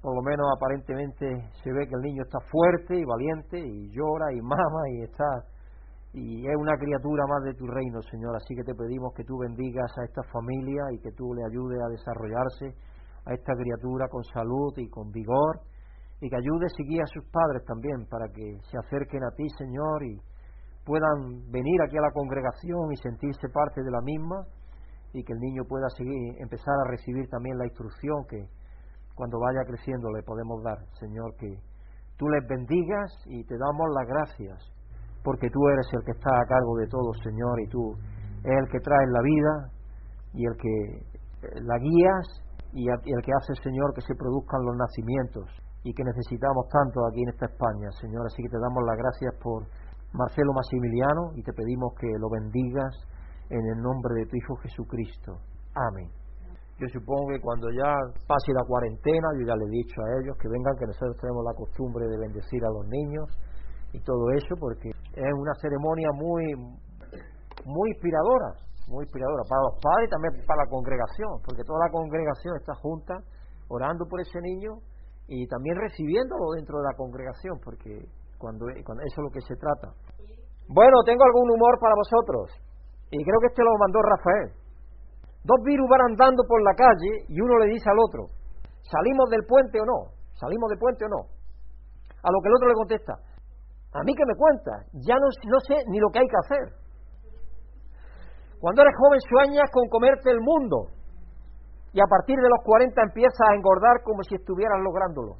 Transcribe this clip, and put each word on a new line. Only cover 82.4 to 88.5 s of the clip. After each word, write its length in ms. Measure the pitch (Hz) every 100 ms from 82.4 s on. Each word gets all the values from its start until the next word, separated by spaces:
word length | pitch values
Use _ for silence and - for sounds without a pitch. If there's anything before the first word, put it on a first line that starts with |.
| 92 - - - - - -
y 80 | 147
creo 200 | 151 226
que 60 | 233
este 160 | 240
lo 120 | 233 214
mandó 220 | 202 202
Rafael. 520 | 214 196 175 202 120 - - - - - - - - -
Dos 140 | - 247
virus 240 | 226 285 262
van 220 | 262 247
andando 320 | 214 262 262 240
por 140 | 233
la 140 | 202 190
calle 500 | 254 190 180 440 -
y 100 | 156
uno 180 | 240 240
le 120 | 208
dice 180 | 226 208
al 80 | 202
otro, 300 | 220 120 95 - -